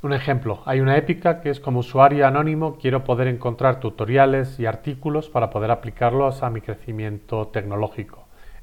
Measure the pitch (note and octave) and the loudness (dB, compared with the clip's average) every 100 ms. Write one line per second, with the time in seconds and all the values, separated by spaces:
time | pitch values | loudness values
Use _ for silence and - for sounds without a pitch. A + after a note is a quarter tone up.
0 | C#3+ C#3 C#3+ C3 A2+ G#2 - C3+ C3+ C#3+ | -2 -2 0 -2 -2 -6 -2 2 4 4
1 | D3+ E3+ F3 E3 D3 C3+ - B2 A#2+ C3 | 2 0 0 0 -2 -4 -2 -2 -2 6
2 | C#3 D3 C3+ C#3 D3+ D#3 D#3+ - C3+ C3 | 6 8 4 4 0 0 -4 -2 0 0
3 | C3 A#2+ B2+ A#2+ B2 A#2 C3+ C3 D3 - | 0 0 0 0 -4 0 0 2 -4 -4
4 | G#2+ C3 C3+ C3+ C3 C3 A2+ G#2+ - C3 | 0 4 4 4 -2 -4 -4 -4 -8 -6
5 | D#3 D3+ D3+ B2 A2+ A2 A2 A#2 A2+ - | -4 -4 -2 -2 -2 -2 0 0 -2 -2
6 | A#2+ B2+ C#3 C3 B2+ A2+ - G#2 - G#2+ | 0 2 0 0 -4 -6 -8 -10 -8 -6
7 | G#2+ G#2 - A2+ G#2+ A2 G2+ G2+ G#2+ - | -6 -8 -6 -6 -4 -6 -4 -4 -4 -6
8 | G#2 - - - - - | -12 -14 -20 -20 -18 -8